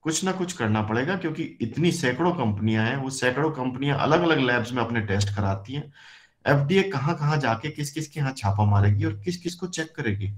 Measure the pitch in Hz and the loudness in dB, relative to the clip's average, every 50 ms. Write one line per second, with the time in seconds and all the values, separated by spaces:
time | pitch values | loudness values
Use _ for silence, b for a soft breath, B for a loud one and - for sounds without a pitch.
0 | _ 151 165 - 185 190 180 185 180 175 - - 123 107 107 110 104 104 110 117 | _ -2 -2 -2 -2 -2 -2 -2 -4 -6 -4 -4 0 0 2 0 0 0 0 0
1 | 131 160 196 185 170 156 151 147 160 - - _ 120 107 - 139 165 175 - - | 0 0 -2 -2 -4 -6 -6 -6 -8 -8 -6 _ -8 -6 -2 2 2 2 2 2
2 | - 123 - 151 165 180 175 175 127 110 104 101 107 110 110 110 110 113 131 139 | 0 -2 0 2 0 0 0 0 0 -2 0 0 0 2 2 2 2 0 0 -2
3 | 135 135 135 - - 127 127 135 151 160 151 131 127 127 127 131 139 143 143 - | -4 -6 -4 0 0 0 2 2 0 0 0 -2 -4 -4 -2 -2 0 0 0 2
4 | - 135 151 165 175 170 160 139 131 123 123 120 113 117 127 123 117 117 120 117 | 2 4 4 4 4 4 4 4 4 2 2 0 0 -2 -2 -2 -2 0 0 -2
5 | 104 101 95 104 104 101 101 104 104 98 98 98 - - 131 147 147 - B B | 0 0 0 0 0 0 -2 -2 -2 -2 -2 -4 -6 -8 -10 -10 -10 -10 B B
6 | B B B B B B B B _ - 147 139 143 143 185 190 190 196 - 135 | B B B B B B B B _ 2 2 2 4 4 4 2 2 2 -2 -2
7 | 123 156 170 151 147 147 156 147 135 120 113 110 - 151 151 - 147 143 - 156 | 0 -2 -2 0 0 0 0 2 2 0 0 0 -2 -8 -6 -6 -8 -6 -6 -8
8 | 151 - - 151 139 135 131 - - 98 101 101 107 104 101 101 101 104 101 101 | -8 -8 -4 -4 -2 -2 -2 -2 -2 0 2 4 4 4 6 6 6 6 4 4
9 | 156 160 156 - - 180 175 - - 170 175 - 185 175 180 165 156 156 - - | 2 0 -2 -4 -4 -6 -6 -4 -6 -8 -8 -6 -8 -8 -4 -6 -6 -6 -6 -4
10 | 143 117 98 101 98 98 101 | -2 -2 -2 -2 -4 -6 -6